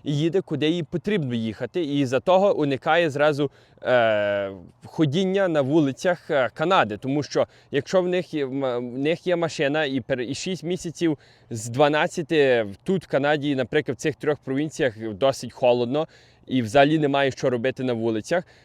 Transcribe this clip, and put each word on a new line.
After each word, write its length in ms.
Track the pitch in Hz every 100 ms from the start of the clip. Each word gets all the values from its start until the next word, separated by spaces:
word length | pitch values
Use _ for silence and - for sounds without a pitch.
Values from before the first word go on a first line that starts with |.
і 140 | - 147
їде, 240 | 160 180
куди 280 | - 147 151
їй 140 | 175
потрібно 500 | 151 175 - 208 135
їхати, 500 | 117 113 104 123 185
і 220 | 147 143 131
за 140 | 127
того 380 | - 185 202 156
уникає 520 | 147 131 160 170 165
зразу, 420 | 135 151 143 143 _ _ _
е, 680 | - 123 113 107 104 101 98 95 85 _ -
ходіння 600 | - 160 160 190 196 185
на 140 | 156
вулицях, 680 | 131 165 139 131 185 175 -
е, 180 | 147 120
Канади. 440 | - 160 190 107 107
Тому 260 | 131 147
що 240 | 135 139 120 _ _
якщо 300 | 143 - 185
в 60 | 180
них 260 | 180 170
є, 120 | 156 135
м, 480 | 135 131 123 123
в 40 | 123
них 300 | 143 170 180
є 80 | 175
машина 500 | 165 - 139 151 147
і 160 | 135
пер-, 200 | - 127
і 140 | 120 139
шість 280 | 185 185
місяців 540 | 156 180 175 - 165 143 - _ -
з 200 | 117 117
дванадцяти 920 | 123 147 151 170 - 151 160 135 120
в-, 120 | 104 101
тут 200 | - 190
в 40 | -
Канаді, 480 | 143 143 151 143 131
наприклад, 420 | 123 151 147 123
в 40 |
цих 140 | 156 135
трьох 220 | 147 143
провінціях 760 | - 135 156 - 135 107 110
досить 400 | 95 135 127 123
холодно, 540 | - 123 123 120 143 165 - - _ -
і 140 | 131
взагалі 380 | 110 135 143 156
немає 320 | 147 139 139
що 180 | - 135
робити 340 | 123 127 131
на 100 | 127
вулицях, 500 | 117 113 110 - 175 - -